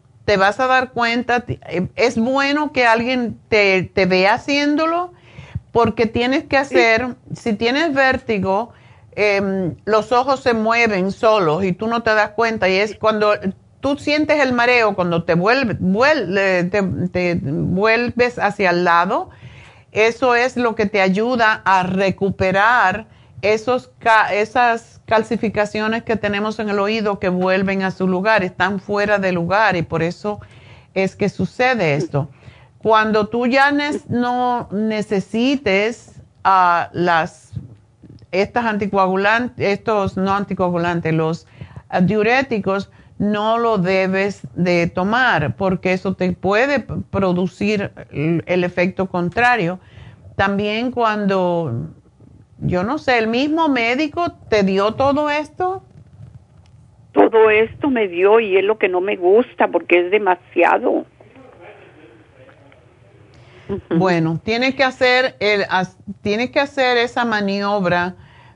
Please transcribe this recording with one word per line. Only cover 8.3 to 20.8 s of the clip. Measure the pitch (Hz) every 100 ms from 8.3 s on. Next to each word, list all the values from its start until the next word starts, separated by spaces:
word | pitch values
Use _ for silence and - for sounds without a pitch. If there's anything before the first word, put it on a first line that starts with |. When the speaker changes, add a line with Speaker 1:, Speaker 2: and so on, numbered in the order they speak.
| 214 190 196 233 - - - -
Speaker 1:
em, | - 208 196 196 190 180 -
los | - 214 208
ojos | 247 262 269
se | 262
mueven | 233 220 226 233 202 190
solos | 196 226 214 170 156
y | 196
tú | 175 220
no | 233
te | 233
das | 214 208
cuenta, | 208 233 220 185
y | 190
es | 214
Speaker 2:
Sí. | 196
Speaker 1:
cuando | 214 214 214 208 190 - _ _
tú | 269 285
sientes | - 294 311 311
el | 269
mareo, | 247 240 247 220
cuando | 196 180 170
te | 170
vuelve-, | 170 185 254 254 165
vuel-, | 180 196 269 311 180 196
eh, | 196 185 175
te, | 208 196 139 180
te | 180 180 170
vuelves | 127 160 156 180 214 226 240 233 247 240
hacia | 190 - 190
el | 175
lado, | 180 170 180 269 370 - - - - - _
eso | - 220 226 254 240
es | 254 247
lo | 240
que | 220